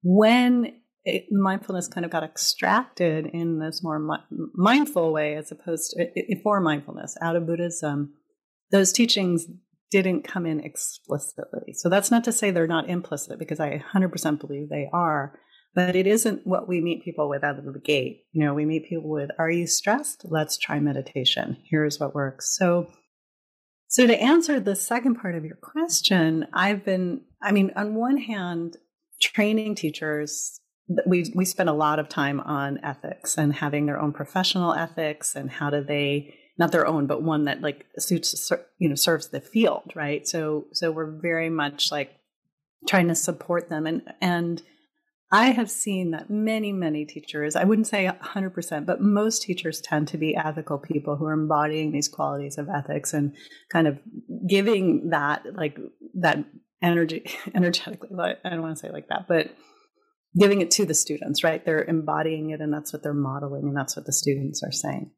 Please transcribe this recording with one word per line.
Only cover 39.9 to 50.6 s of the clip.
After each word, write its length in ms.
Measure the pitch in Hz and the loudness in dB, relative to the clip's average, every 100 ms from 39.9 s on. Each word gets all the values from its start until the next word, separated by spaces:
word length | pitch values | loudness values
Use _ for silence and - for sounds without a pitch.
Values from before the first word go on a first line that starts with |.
| 170 | -8
right? 320 | 147 147 - | -4 -4 -4
So, 380 | 170 156 151 - | -4 -2 -4 -6
so 180 | - 170 | -4 -2
we're 280 | 160 156 156 | -2 -6 -4
very 300 | 170 165 165 | -2 0 0
much, 420 | 165 143 143 - | 0 -2 -2 -2
like, 200 | 151 135 _ _ _ _ _ _ _ - | -2 -6 _ _ _ _ _ _ _ 2
trying 200 | 190 170 | 4 4
to 80 | 160 | 2
support 540 | - 160 - 175 170 | -2 -6 -2 -4 -2
them. 160 | 156 160 | -4 -2
And, 160 | 165 - - | -4 -6 -4
and 400 | 185 170 170 170 - _ _ _ _ _ _ | 0 0 0 -4 -10 _ _ _ _ _ _
I 200 | 202 254 | 6 6
have 180 | 240 208 | 4 0
seen 420 | - 214 190 180 | -4 -2 -2 -2
that 180 | 160 - | -4 -4
many, 420 | 208 220 220 214 | -2 0 0 -2
many 320 | 196 165 151 151 | -2 -2 -2 -4
teachers, 500 | - - 151 147 165 | -10 -10 -4 -2 2
I 80 | |
wouldn't 240 | 185 220 220 | 4 4 2
say 200 | 208 185 | 2 0
a 100 | - | -2
hundred 300 | - 208 190 185 | -8 -6 -4 -6
percent, 320 | 170 151 165 | -6 -4 -2
but 120 | - | 2
most 440 | 202 202 220 220 | 4 4 2 0
teachers 360 | - 180 160 160 | -4 -4 -4 -6
tend 280 | - 151 151 | -2 -2 0
to 100 | 160 | -2
be 180 | 156 147 | 0 0
ethical 440 | 156 156 | -2 -4